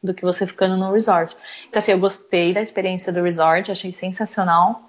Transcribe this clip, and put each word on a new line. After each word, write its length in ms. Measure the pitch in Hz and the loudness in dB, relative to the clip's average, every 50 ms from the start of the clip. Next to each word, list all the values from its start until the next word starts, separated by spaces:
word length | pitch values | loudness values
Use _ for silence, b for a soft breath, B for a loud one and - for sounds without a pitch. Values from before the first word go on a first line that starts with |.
do 120 | - 185 185 | -6 -6 -6
que 80 | - 185 | -2 -2
você 240 | 180 180 - 196 | -2 -2 -2 -4
ficando 300 | 185 - - 190 185 190 | -4 -2 0 0 0 2
no 160 | 185 190 190 202 | 0 0 0 0
resort. 420 | 226 220 226 185 165 165 - - B B B B B B | 2 2 4 2 2 2 -2 -8 B B B B B B
Então, 120 | B - 214 | B -4 -2
assim, 120 | 208 214 | 2 2
eu 80 | 190 185 | 2 2
gostei 540 | 196 190 - - - - 190 175 170 175 185 | 2 0 -2 -4 -8 -2 0 2 2 2 0
da 80 | 208 | 0
experiência 500 | 220 220 - 196 190 185 185 180 - 196 | -2 -4 -4 -4 -4 -4 -4 -4 -6 -4
do 100 | 175 175 | -2 0
resort, 480 | 175 175 170 165 160 160 165 180 202 208 | 0 0 0 2 4 4 4 2 0 -4
achei 220 | 185 - - 185 | -6 -8 -8 -10
sensacional 920 | 180 - 185 185 180 - 220 214 - 208 185 175 170 170 180 214 233 - - | -10 -8 -10 -8 -6 -6 -8 -6 -4 -2 0 2 4 4 4 2 0 -4 -4